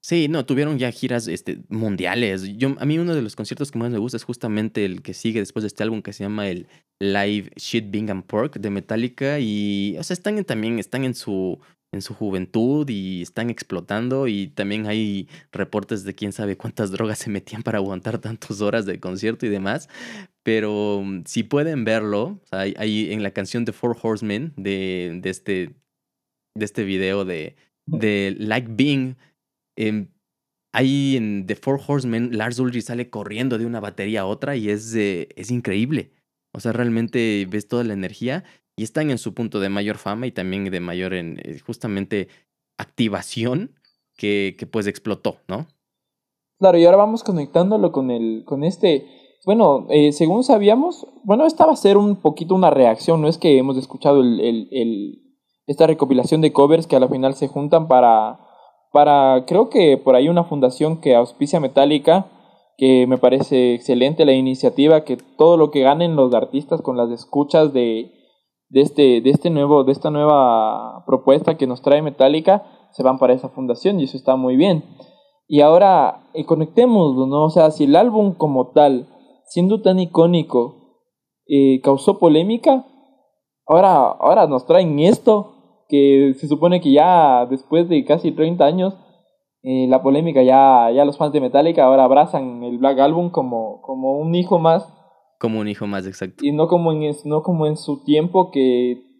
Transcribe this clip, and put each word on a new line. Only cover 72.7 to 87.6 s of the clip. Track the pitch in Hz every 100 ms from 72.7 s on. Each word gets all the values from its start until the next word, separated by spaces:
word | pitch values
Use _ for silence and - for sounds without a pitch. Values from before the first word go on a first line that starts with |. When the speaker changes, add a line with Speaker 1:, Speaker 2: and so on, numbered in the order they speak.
| _ _
Speaker 2:
se | _
van | 131 131
para | 131
esa | 165 135
fundación | - 131 120 185 202
y |
eso | - 131
está | - 131
muy | 127 127
bien. | 190 165 - - - _ _ _ _
Y | 147
ahora, | 147 165 196 180 127 - _
eh, | 160
conectémoslo, | 151 156 160 226 247 220 160 127 131
¿no? | 143
O | 156
sea, | 160 156
si | 156
el | 143
álbum | 156 233 220 202
como | 170 151 135 123
tal, | - 147 131 127 _ _ _ _
siendo | - 180 214
tan | 208 185
icónico, | 175 160 170 175 147 127 120 - _ _ _ _ _ _ _
eh, | 143 135 131
causó | 139 135 - 196
polémica, | 170 151 180 226 320 262 254 _ _ _ _ _ _ _ -
ahora, | 160 190 170 127
ahora | - - 196 185
nos | 131 -
traen | 170 175 143
esto, | 165 233 - 214 196 _ _ _ _
que | 143 139 139 139 131
se | 147
supone | 147 170 180
que | 160
ya | 139 165 180 151 127 123
después | 131